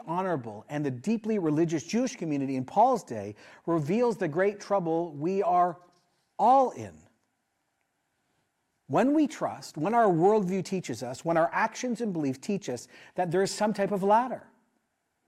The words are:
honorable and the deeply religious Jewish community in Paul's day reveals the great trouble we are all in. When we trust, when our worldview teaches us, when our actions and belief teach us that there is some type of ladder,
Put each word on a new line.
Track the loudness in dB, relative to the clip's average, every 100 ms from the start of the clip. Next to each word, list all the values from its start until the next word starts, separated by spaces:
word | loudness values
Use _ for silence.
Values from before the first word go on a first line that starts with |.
| -4
honorable | -4 -2 -2 -6 -14 -8
and | -4 -4
the |
deeply | -4 -2 -2 0 0
religious | 0 2 2 0
Jewish | -2 -2 -2 -4
community | -4 -2 -2 -4
in | -2
Paul's | 2 4 2
day | -4 -8 -8 -12 -18 -12 -2
reveals | -2 0 0 0 0
the | -2
great | 0 0 0
trouble | -2 -2 0 -2 -4
we | -4 -4 0
are | 2 4 2 0 _ _ _ _ _ 0
all | 4 6 4
in. | -2 -12 -14 _ _ _ _ _ _ _ _ _ _ _ _ _ _ _ _ _ _ -2
When | 2 4
we | 4 2
trust, | -2 -6 -6 -12 -6
when | 0
our | 4 4
worldview | 6 6 4 2 -2 -2
teaches | -4 -4 -8
us, | -8 -8
when | -2 2
our | 2
actions | 0 -2 -2 -6 -4
and | -4
belief | -2 -2 -4
teach | -4 -4 -4
us | -10 -10 -20 -14 -6
that | -2
there | 0
is | 0
some | 0 -2
type | 0 -2
of | 0
ladder, | 4 4 2 -6 -14 _ _ _ _ _ _ _